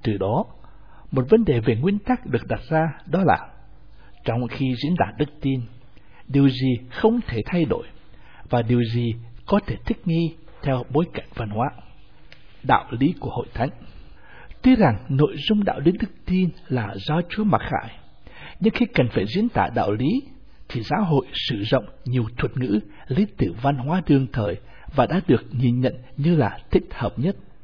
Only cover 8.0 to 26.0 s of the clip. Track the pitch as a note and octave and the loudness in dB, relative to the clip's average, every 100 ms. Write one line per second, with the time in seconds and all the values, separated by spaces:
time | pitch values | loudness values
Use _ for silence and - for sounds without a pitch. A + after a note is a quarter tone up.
8 | - - - - - B2 A2+ A#2+ A2+ A#2 | -18 -18 -18 -18 -2 0 2 2 2 0
9 | A#2 A2+ - - - G3+ G#3 A3+ - A3+ | -2 -4 -10 -16 0 0 0 -6 -4 -4
10 | - E3 E3 E3 - - C#3 C3 B2 C3+ | 0 0 0 -4 -18 -6 -2 -2 0 0
11 | F3 - - - A2 G#2 B2 - - - | 0 -4 -10 -8 -6 -2 -4 -4 -18 -18
12 | - - - - - - - A2+ - A#2 | -20 -20 -18 -18 -20 -12 2 2 2 2
13 | C#3 F3+ - - - - B2+ - - - | 2 2 -6 -6 -8 -2 -4 -4 -16 -16
14 | - - - - - - B3+ B3 F3+ G#2+ | -18 -18 -18 -18 -16 2 6 8 6 4
15 | - C3+ D3+ D#3 - G#3+ G3 - C#3+ F#3+ | 0 2 2 2 0 2 2 2 2 2
16 | A3 - - F#3 F#3 - - B2 G#2 G2+ | -2 -6 -2 2 2 -2 -4 -2 -2 -6
17 | F#2+ D3+ F3 - G#3+ B2+ - B2 A2+ - | -2 -2 0 0 2 2 2 -4 -6 -16
18 | - - - - - - G#3+ - A#3+ - | -20 -20 -20 -18 -18 0 0 2 2 4
19 | B2 A#2 G2+ C#3+ A#3 - E2+ B2 G2 G#2+ | 2 2 0 0 0 2 0 0 0 2
20 | C3 A#3+ - - - - - B2 G#2+ A#3+ | 2 0 -4 -18 -20 -20 -8 -8 -2 0
21 | G3+ C#3+ - - - A2 G#2+ C3 G#2 - | 4 2 2 -6 -4 -4 0 0 0 -12
22 | - B2+ A2 - D3 - B2+ G#3 - - | -2 0 -2 -2 -4 -2 0 0 -2 -16
23 | - C3+ G#3 - G2+ E2+ C3 C#3+ B2 F3+ | -4 0 0 0 -2 0 0 0 0 0
24 | E3+ C#3 C3 - G#2 F2 - - - C3 | 4 4 4 0 -2 -2 -10 -18 -6 0
25 | A#2+ F3 - - - A#2+ B2+ A#2+ B2+ - | 2 2 4 2 2 0 2 2 0 -2